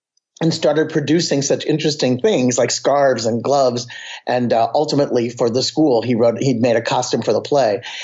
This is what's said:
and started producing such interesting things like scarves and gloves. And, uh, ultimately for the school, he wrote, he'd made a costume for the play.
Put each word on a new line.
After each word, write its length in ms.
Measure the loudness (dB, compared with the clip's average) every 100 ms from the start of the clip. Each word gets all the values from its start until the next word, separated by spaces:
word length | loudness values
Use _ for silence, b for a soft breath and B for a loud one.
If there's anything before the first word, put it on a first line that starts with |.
| _ _ _ -2
and 120 | -2
started 360 | 0 0 2 0
producing 520 | 0 0 0 2 -2
such 240 | 0 -2 0
interesting 540 | -2 -2 0 0 0
things 380 | 0 2 0 2
like 140 | 0
scarves 540 | 0 0 2 2 2 -2
and 180 | -2
gloves. 440 | 0 2 2 0 -8 B B B -4
And, 240 | -2 0
uh, 180 | 0 2
ultimately 560 | 0 0 0 0 0 -2
for 200 | -2 -2
the 140 | 0
school, 380 | -2 0 2 2
he 140 | 2 2
wrote, 260 | 2 2
he'd 200 | 0 0
made 140 | 2 0
a 60 |
costume 400 | 0 -4 -2 -2
for 100 | 0
the 80 | -2
play. 420 | 0 2 2 0 B B